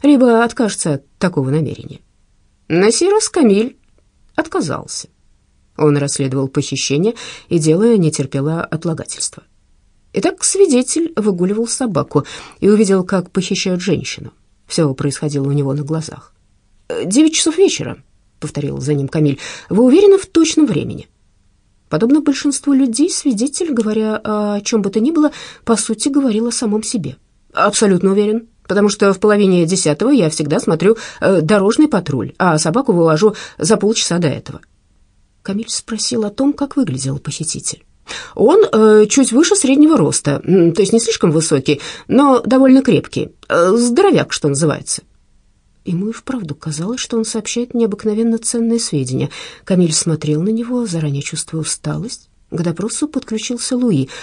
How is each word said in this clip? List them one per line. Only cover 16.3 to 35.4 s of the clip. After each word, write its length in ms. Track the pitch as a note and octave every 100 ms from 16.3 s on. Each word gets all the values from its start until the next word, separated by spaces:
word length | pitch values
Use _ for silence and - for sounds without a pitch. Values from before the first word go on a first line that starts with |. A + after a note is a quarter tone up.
| _ _ _ _ _ -
"Э, 160 | -
девять 300 | C3+ A3 D#4
часов 220 | D#4+ - D#4+
вечера", 460 | F#4+ - B2 - _ _ _ -
повторил 400 | D#3 D3 C#3 C#3
за 140 | C3
ним 120 | D3 C3+
Камиль. 320 | C3+ D3+ C3+ - - -
"Вы 160 | F3+
уверены 340 | B3+ D4+ G4+ G4
в 80 | -
точном 400 | E4+ D#4+ - C#4+
времени?" 420 | D#3 A#2 - - _ _ _ _ _ _ _ -
Подобно 320 | D#3 A3+ D4+
большинству 520 | D4 C4+ D4 C#4 -
людей, 380 | C4+ C4+ A3 E4
свидетель, 640 | - D4+ G#3 C4+ - E4+
говоря 480 | A#3+ G#3+ A3 A3 G#3+
о 380 | G#3+ G#3+ G#3 G#3
чем 200 | G#3 A3+
бы 80 | G3+
то 100 | G#3
ни 100 | A#3+
было, 220 | E4 D4+ - - -
по 120 | - A3+
сути, 320 | - A3 D4+
говорил 380 | C#4 C4+ G#3+ A#3+
о 60 |
самом 300 | A#3 A#3 G#3+
себе. 320 | A3 A#3+ C#3 - _ _ _
Абсолютно 600 | - G3 G3+ G#3+ F3+ F#3+
уверен, 340 | G3 G#3 A3 A#3 _ -
потому 200 | F#3+ G3+
что 240 | - G3+
в 60 | F#3+
половине 480 | G#3+ G#3 G3 F3+ E3
десятого 440 | F#3 D#3+ D3+ A3
я 200 | C#4+ D#3+
всегда 300 | - D3 F3
смотрю, 360 | - D#3+ F3+ A3 - -
э, 200 | - F#3+
"Дорожный 480 | D#3 G#3+ G3 A#3 D4+
патруль", 440 | G#3 - C3+ A#2 -
а 200 | F3+ D#3
собаку 340 | E3 F3+ C4+
вывожу 420 | F3 E3 D#3 G#3+ G#3 - -
за 180 | - G#3+
полчаса 420 | G3+ A3+ - F3
до 100 | E3
этого. 320 | - - - _ _ _ _ _ _ _ _